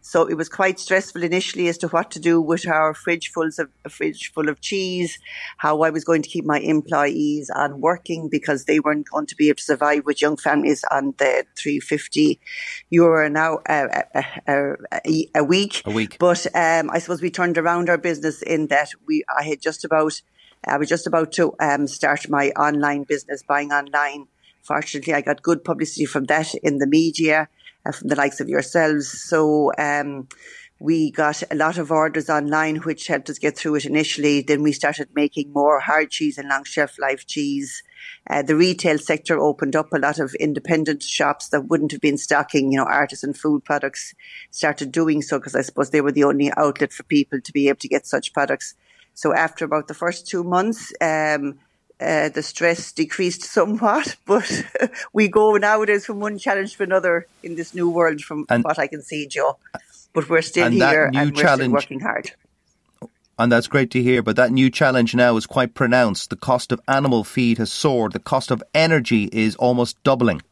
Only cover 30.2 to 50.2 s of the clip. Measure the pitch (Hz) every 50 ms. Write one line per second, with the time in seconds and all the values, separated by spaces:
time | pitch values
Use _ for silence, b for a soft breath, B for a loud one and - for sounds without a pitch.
30.2 | 135 _ B B B B B B B B B _ - 147 165 160 156 143 - -
31.2 | 156 151 151 - 175 - - 147 156 160 165 175 160 143 160 156 156 160 151 165
32.2 | 143 - 156 151 143 147 151 156 156 156 156 160 160 160 151 - - - 160 135
33.2 | - - 151 - - 151 143 - - 160 151 147 127 143 139 151 156 151 - 151
34.2 | 143 143 143 143 131 135 147 143 147 151 139 - - 143 143 - 147 _ _ 147
35.2 | 147 147 - 156 139 147 143 143 143 147 151 139 131 - 151 156 156 - - -
36.2 | 160 147 135 143 139 143 139 139 143 - - 160 147 139 - - 143 135 135 135
37.2 | - - - 151 147 143 139 139 139 131 - - B B B B B B B B
38.2 | B - - 143 139 143 156 156 175 185 180 180 - 175 151 147 - - 165 156
39.2 | - - 165 143 143 151 143 - 156 135 - 156 151 - - 151 135 143 147 156
40.2 | 147 131 - - 160 151 147 147 - - 170 156 156 156 151 147 - - - -
41.2 | 147 143 143 - - - - 147 135 127 165 151 147 147 147 135 - 151 143 143
42.2 | - - 151 143 143 - - 147 135 135 135 135 135 - - 139 143 139 - -
43.2 | - 143 143 - - 156 147 139 _ - 151 143 139 135 - - - - - B
44.2 | B B B B B B - - - 151 147 - 151 131 127 165 165 160 151 151
45.2 | 139 - 151 135 - 135 135 131 131 - _ - 139 131 - 151 139 143 131 147
46.2 | 143 143 143 139 143 143 - - 151 143 139 - 147 135 - - - _ - 147
47.2 | 139 _ - 131 - - - 143 139 139 - _ - 131 139 147 - - - 139
48.2 | - - _ 151 139 135 139 - - - - b b b b b b b b -
49.2 | - 156 170 - 160 156 - - 165 147 151 156 147 - 151 - 170 175 170 -